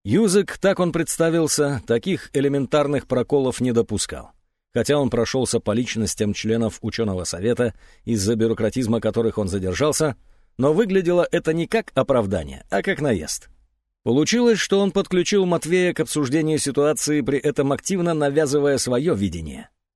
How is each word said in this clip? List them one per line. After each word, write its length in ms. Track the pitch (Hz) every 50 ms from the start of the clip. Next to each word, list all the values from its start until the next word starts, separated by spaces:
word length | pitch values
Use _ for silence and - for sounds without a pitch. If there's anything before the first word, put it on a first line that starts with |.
| -
Юзек, 540 | 101 117 185 226 202 170 208 190 - -
так 220 | - - 196 190 -
он 120 | 185 170
представился, 920 | 147 170 165 - - - 165 165 165 170 160 143 - - 147 143 143 120 -
таких 460 | - 117 117 - 196 185 - - - -
элементарных 720 | 139 135 143 139 143 135 113 - 151 147 143 147 135 -
проколов 560 | - 127 123 117 - - 143 135 127 117 -
не 100 | 123 127
допускал. 600 | 117 117 113 - 107 98 - - - 67 - - _ _ _ _ _ _ _ _ -
Хотя 240 | 120 113 - 143
он 140 | 147 139 120
прошёлся 480 | - 120 113 - - 131 123 107 - 113
по 140 | - 110 104
личностям 600 | 117 123 - - 113 110 95 - - 107 104 98
членов 460 | - - 110 113 117 117 110 - -
учёного 440 | - 110 - - 113 104 95 90 90
совета, 500 | - - 87 95 117 120 117 123 113 - - - - - _ _
из-за 300 | - 117 107 95 104 120
бюрократизма 640 | 107 113 113 113 - 110 107 - 127 131 107 117 113
которых 380 | - 113 101 117 113 113 -
он 100 | - 104
задержался, 680 | 92 92 101 92 92 90 - 135 151 139 - 156 151 - - _ - - _ _ _ _
но 160 | - 123 143 156
выглядело 540 | 170 240 190 190 190 180 165 175 175 170 -
это 220 | - 175 - - 160
не 140 | 170 165
как 240 | - - 226 208 - -
оправдание, 720 | 135 117 - 135 123 110 98 101 87 76 71 67 - - -
а 100 | - 98
как 200 | - 196 185 123
наезд. 480 | 147 143 113 87 78 - - - - - - _ _ _ _ _ _ _ _ _ _
Получилось, 540 | 117 117 139 156 - 214 240 240 240 226
что 220 | 175 - - 202 196
он 120 | 202 196
подключил 540 | - 202 190 - 185 180 175 - 208 202 190
Матвея 480 | 180 175 160 - 151 175 185 180 180 165
к 60 | -
обсуждению 580 | 156 - - 151 147 123 135 165 156 156 156
ситуации, 640 | 147 - 143 123 143 143 151 151 - - - 151 151
при 160 | 127 135 139
этом 340 | 135 - 147 143 - 139 139 139
активно 400 | 127 - - 190 185 170 170 165
навязывая 680 | 156 147 143 139 151 156 135 139 151 143 143 139 123
своё 340 | - 123 127 120 143 175 156
видение. 560 | 98 101 92 82 85 80 73 67 - - - _ _ _ _ _